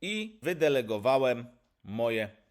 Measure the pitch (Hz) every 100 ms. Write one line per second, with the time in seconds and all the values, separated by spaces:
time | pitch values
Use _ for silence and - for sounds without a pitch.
0 | 180 214 214 - 165 170 156 135 110 107
1 | 113 135 127 120 120 - _ _ 98 107
2 | 117 113 104 - _